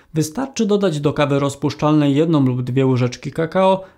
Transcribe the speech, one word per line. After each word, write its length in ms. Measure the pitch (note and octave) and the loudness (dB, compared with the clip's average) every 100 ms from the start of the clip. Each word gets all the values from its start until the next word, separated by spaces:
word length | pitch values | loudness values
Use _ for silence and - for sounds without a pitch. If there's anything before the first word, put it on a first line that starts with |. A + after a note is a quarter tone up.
| _ | _
Wystarczy 520 | D#3 D3+ - C4 - G#3+ | -4 -4 -4 -6 -2 0
dodać 340 | G3+ F#3+ D3 | 2 0 0
do 120 | D3 | -2
kawy 260 | C#3+ C#3+ C#3 | 0 0 0
rozpuszczalnej 760 | C#3+ - D3 - D3+ D3+ D3 | -2 -2 -4 -2 2 2 2
jedną 320 | C#3 E3 D#3 C3 | 2 2 2 2
lub 160 | B2 | 0
dwie 240 | A#2+ B2+ C3+ | -2 0 2
łyżeczki 460 | B2+ B2 - D3 | 2 0 -4 -10
kakao, 520 | C#3+ D#3+ F#3 F#3+ F#3+ - | -6 -4 0 2 0 -4